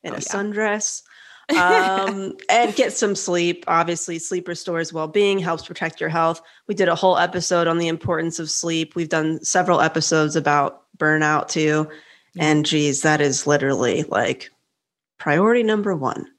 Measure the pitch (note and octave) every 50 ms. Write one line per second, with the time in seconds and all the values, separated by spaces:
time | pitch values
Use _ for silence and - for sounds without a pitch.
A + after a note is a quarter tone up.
0 | - F3+ - - D3 - - G3+ G3+ G#3+ G3+ G#3 A3 G#3+ G#3 G#3+ - - - -
1 | _ _ - - - - - - _ - D4+ E4 F3+ F3+ F3+ F#3 F#3 F#3+ F#3+ F#3+
2 | G3 G3 G3+ G3 F#3+ F#3+ F#3 - - - - A#3 A#3+ A3 G#3 - B3+ - - -
3 | A#3 G3+ G3+ G3 - - F3 F3 E3+ F3 F3 F3 - - E3 E3 E3+ E3+ F3 E3+
4 | - - E3+ E3 E3 - F#3+ F3+ F3 F3+ F3 E3+ - - E3+ E3 E3 E3 E3 D#3+
5 | D#3 D#3 D#3 G#3 G#3 G3 G3 G3 F3+ F#3 E3 E3 - - - - F3 D#3+ D#3+ -
6 | D#3+ D#3+ D#3+ E3+ E3 E3 E3+ - - - - _ _ - G#3 F#3 F#3+ F3 E3+ E3
7 | - F#3 F3+ - E3+ F3 F3+ F3+ E3 - F3+ E3+ E3+ E3 E3 E3+ E3+ E3 E3 E3
8 | - - F3 D#3+ E3 E3 D#3+ - E3 D#3 - - - E3+ E3 D#3+ D#3+ D#3 _ F3
9 | E3 D3+ F3 D#3+ D#3 D#3+ D#3+ D3+ - - - G#3 - F#3+ F3 - - D#3+ - E3
10 | D#3 - E3 D#3+ D3+ D3+ D3+ E3 C#3 D3 D3 D3 C#3+ C#3 - - _ _ _ -
11 | D#3 D#3 D#3 D#3 D#3 D3+ D#3 D3 - - - E3 D#3 D3+ D3+ D3+ D#3 D3+ - -
12 | - _ - _ _ _ _ F3 D#3 D3+ D3+ D3+ C#3+ - D#3+ D3+ D3 D3 C3+ C3+
13 | - D#3 D3+ D3 D3 C#3+ C3 - - D3 D3 C#3 C3+ C#3 C#3 - B2+ A#2+ - -
14 | - - - G2+ A#2+ - C3 - - - _ _ _ _ _ _ _ _ _ _
15 | _ _ _ _ - D#3 D3 D#3+ F#3+ A3 A#3+ B3 A#3 G#3+ G#3+ G#3+ G3+ G3+ F#3 D#3+
16 | C3+ B2 - - - - _